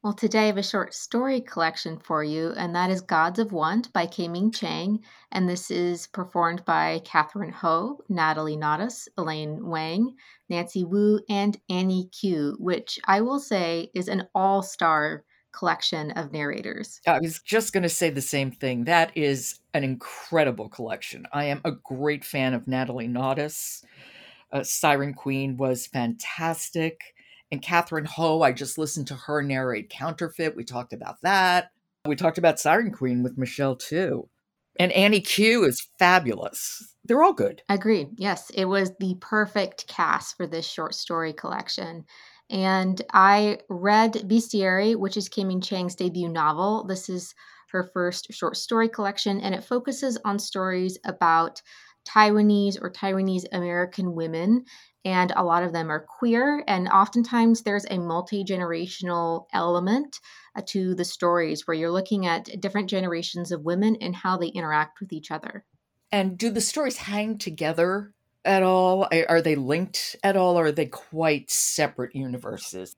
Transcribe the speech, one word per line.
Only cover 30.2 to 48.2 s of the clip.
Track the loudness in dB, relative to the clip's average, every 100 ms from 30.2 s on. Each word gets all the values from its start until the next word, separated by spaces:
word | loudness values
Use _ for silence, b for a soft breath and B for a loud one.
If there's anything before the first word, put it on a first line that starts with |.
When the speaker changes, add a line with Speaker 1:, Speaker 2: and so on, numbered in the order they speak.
| -8 -2 -4 -4
Speaker 2:
We |
talked | -8 -8 -10
about | -12 -12 -4
that. | 2 4 4 4 0 _ _ _
We | -6 0
talked | 0 4
about | 2 4
Siren | 2 2 2
Queen | -2 0 0
with | 0 -2
Michelle, | -6 -2 -2 -2
too. | -4 -2 0 -2 -6 _ _ _ _ 0
And | 2
Annie | 6 6 4
Q | 2 4 4 6
is | 4 2 -10 2
fabulous. | 6 6 4 -4 -6 -8 -10 -12 -18 _ 2
They're | 6
all | 6
good. | 6 0 -2 -2
Speaker 1:
Agree. | 0 2 2 0 -4
Yes, | -4 -4 -6 -2
it | 0
was | 0 0 -2
the | -4 -4
perfect | -2 0 0 -2 -4 -6 -10
cast | -2 0 0 -2 -8
for | -6
this | -6 -8
short | -8 -8 -8
story | -6 -4 -4
collection. | -6 -8 -8 -6 -8 -8 -12 -16 B B B _
And | -2 2 2 0 -2 4
I | 6 8 8 4 0 -6
read | -2 4 4 4 0 2
Bestiary, | 2 2 0 2 4 2 2
which | 0 -4
is | -4
Kei-Ming | -4 -2 -2
Chang's | -4 -4 -4
debut | -2 -2 -2 -4
novel. | 2 2 2 0 0 -2
This | -8 -6
is | -8 -8 -18 B B _
her | -6 -4
first | -2 -2 -4